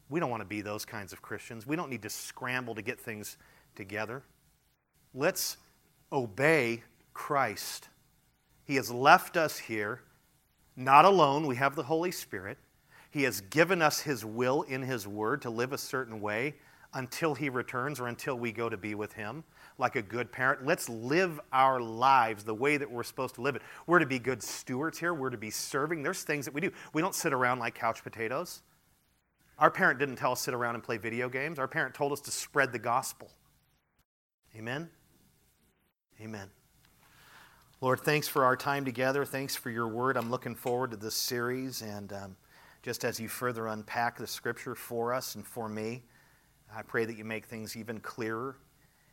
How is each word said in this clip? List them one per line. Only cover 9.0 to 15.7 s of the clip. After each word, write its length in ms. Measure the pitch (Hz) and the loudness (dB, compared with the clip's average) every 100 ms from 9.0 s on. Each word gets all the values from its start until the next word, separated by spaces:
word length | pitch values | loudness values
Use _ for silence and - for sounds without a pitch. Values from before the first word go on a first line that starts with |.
| 139 180 - 175 | 4 4 4 0
us 200 | 151 - | 0 -2
here, 460 | - 110 104 123 - _ _ _ _ _ _ - | -6 -4 -4 -6 -12 _ _ _ _ _ _ -6
not 280 | 127 139 | 8 10
alone. 420 | 180 190 143 143 156 | 12 10 8 6 2
We 100 | 120 | 2
have 200 | 139 143 | 2 0
the 80 | |
Holy 260 | 131 160 180 | -2 0 0
Spirit. 480 | 180 - 101 95 135 _ _ _ - - | -4 -8 -8 -8 -12 _ _ _ -20 -8
He 120 | 147 | 0
has 180 | 131 98 | 0 0
given 400 | 98 147 170 185 | 0 4 6 6
us 200 | 156 - | 4 4
His 240 | 151 123 | 0 -2
will 380 | 107 110 127 147 | -4 0 2 2
in 200 | 160 131 | 0 -4
His 240 | 131 123 101 | -4 -4 -6
Word 360 | 104 107 143 | -4 -2 -2
to 80 | 123 | -2
live 220 | 113 127 | -2 -2